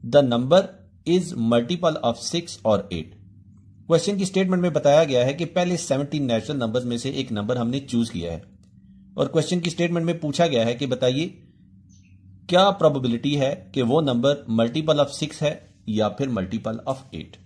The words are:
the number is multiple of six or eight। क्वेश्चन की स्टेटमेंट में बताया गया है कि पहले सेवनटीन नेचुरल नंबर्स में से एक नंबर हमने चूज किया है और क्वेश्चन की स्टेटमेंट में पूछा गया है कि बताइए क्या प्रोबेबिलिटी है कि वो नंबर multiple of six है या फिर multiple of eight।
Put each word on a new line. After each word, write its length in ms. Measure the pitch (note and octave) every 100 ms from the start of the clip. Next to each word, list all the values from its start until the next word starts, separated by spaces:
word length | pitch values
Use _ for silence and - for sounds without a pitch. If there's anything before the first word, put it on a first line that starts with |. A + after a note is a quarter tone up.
the 160 | A#2 C#3+
number 380 | C3 A#2+ B2+ F3 F#3 - - _ -
is 280 | F3+ -
multiple 640 | A#2+ A2+ A#2+ A#2+ F3 E3+ D#3
of 140 | A#2+ A#2
six 400 | - F3 E3+ -
or 120 | A2 G2+ -
eight। 220 | F2 - - - - - - - - -
क्वेश्चन 320 | E3 G3+ G3+
की 80 | F#3
स्टेटमेंट 360 | F#3 F#3+ F#3
में 100 | F3+
बताया 320 | D3+ C#3 D3
गया 200 | D#3+ B2+
है 80 | B2+
कि 100 | D3 E3+
पहले 300 | F3+ F3+ F3
सेवनटीन 480 | - C3+ C#3+ D3+
नेचुरल 340 | C3+ A2+ A2 C#3+
नंबर्स 260 | A2+ A#2+
में 120 | A#2+ A#2+
से 120 | C3 C#3
एक 100 | B2+
नंबर 260 | G#2+ G#2 B2
हमने 220 | A#2 C3+
चूज 280 | C3+ A#2+ A2+
किया 220 | F#2 E2+
है 100 | E2+ - _ - - - - - -
और 100 | C#3
क्वेश्चन 320 | D#3+ D3+ F3+
की 100 | E3+
स्टेटमेंट 360 | D#3+ F3 E3+ E3
में 120 | E3
पूछा 260 | D3+ C#3+ E3+
गया 180 | B2+
है 100 | A2+
कि 120 | B2 C#3
बताइए 400 | B2+ B2+ C3+ C#3 - - _ - - - - - - - - -
क्या 200 | F3 G3
प्रोबेबिलिटी 640 | F#3+ D#3 C#3 B2+ A#2 C#3 C#3+
है 140 | C3+ D3 -
कि 80 | C#3
वो 180 | A#2+ D3
नंबर 440 | D3 A#2+ B2+ - -
multiple 520 | A2+ A#2 C3+ D#3 D3
of 100 | C#3
six 260 | - D3+ -
है 100 | D3+ D#3 - _ -
या 200 | G#2+ G#2+ -
फिर 100 | C#3
multiple 480 | A2+ F2+ A2 A2 A2+ C3+
of 140 | C3 -
eight। 240 | E2 D#2 -